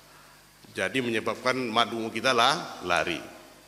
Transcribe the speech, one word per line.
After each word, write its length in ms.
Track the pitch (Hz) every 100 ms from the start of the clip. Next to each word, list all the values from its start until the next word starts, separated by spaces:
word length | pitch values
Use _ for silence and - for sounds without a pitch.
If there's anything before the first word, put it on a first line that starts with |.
| - - - - - - - 104
jadi 240 | 95 123
menyebabkan 560 | 120 113 113 104 123 127
mad'u 560 | 123 110 113 113 113
kita 240 | 110 120 123
lah 480 | 120 160 160 -
lari. 340 | 90 87 82 76 - - - -